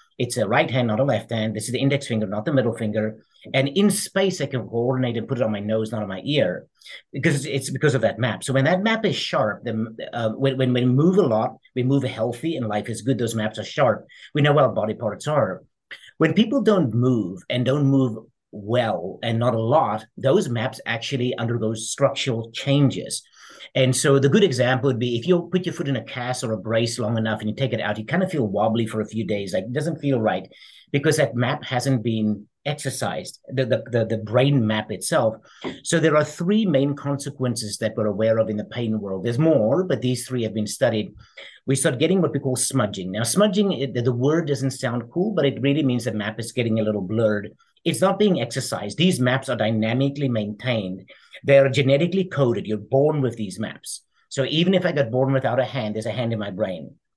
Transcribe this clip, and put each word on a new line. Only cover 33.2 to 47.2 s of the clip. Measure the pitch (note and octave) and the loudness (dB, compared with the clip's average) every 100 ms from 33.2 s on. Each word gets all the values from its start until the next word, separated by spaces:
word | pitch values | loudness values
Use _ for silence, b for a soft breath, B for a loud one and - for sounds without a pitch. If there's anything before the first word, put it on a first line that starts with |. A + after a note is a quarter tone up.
| F#2+ - - | -10 -16 -6
the, | C3 A#2 | -2 0
the, | A#2 A2 | 0 0
the, | A2+ A2 | -2 0
the | A2 | -2
brain | G#2 A#2+ C#3+ C#3 G#2+ | 0 2 4 4 2
map | G#2+ - | 0 -2
itself. | F#2 - D#3 A2+ - B B B B | -8 -2 2 0 -2 B B B B
So | - E3 | -2 2
there | D#3 D3+ | 4 4
are | |
three | D3 - F3 G#3+ | 2 -2 0 2
main | G3 C#3 C#3+ | 4 2 2
consequences | C#3+ C#3 C#3 C#3 - B2 A2+ G#2 - | -2 -4 -4 -6 -4 -4 -2 -6 -4
that | G#2+ A2+ | -4 0
we're | G#2+ | -2
aware | G2 A2 A2+ | 2 2 2
of | A2 | 2
in | G#2 | -2
the | |
pain | G#2 B2 A2+ G#2+ | -6 -4 -2 -2
world. | G2 F#2+ | -4 -4
There's | A#2 A#2 | -2 2
more, | D#3+ C#3 G#2+ D#3+ | 4 4 2 2
but | F#3 B2 | 0 0
these | B2+ B2 - | 0 -2 -4
three | B2+ | -4
have | G#2+ | -4
been | G#2+ G#2 | -4 -6
studied. | - B2 G#2+ G2 - B B B B - | 0 0 0 -4 -12 B B B B -2
We | |
start | C3+ D#3+ B2 | 0 0 2
getting | D#3+ F#3+ | 2 4
what | D3 | 2
we | D3+ | 0
call | C3+ B2 | -2 -2
smudging. | - C3 G#2 G2 F#2 | 0 0 0 -4 -6
Now, | G#2 | -4
smudging, | A2+ F#3+ G#3 F#3+ G3 | -2 2 4 4 0
it, | B2+ C3+ | 0 -2
the, | A#2+ | 0
the | B2 | 0
word | A#2+ C#3 E3 D3 | 2 2 2 0
doesn't | B2+ C3+ | -2 -2
sound | - B2 A#2+ A#2 | -2 -4 -4 -4
cool, | E3+ G#3+ | -2 0
but | F3 | 2
it | C#3 A2+ | 0 2
really | C#3 D3 | 0 2
means | C3+ B2 | 2 0
the | A2+ | -2
map | G#2 G#2 A2+ | -4 -6 -6
is | A2+ | -6
getting | B2+ A2+ A2 | -2 0 0
a | |
little | G#2+ G#2 | 0 -2
blurred. | F2+ A2 | -2 0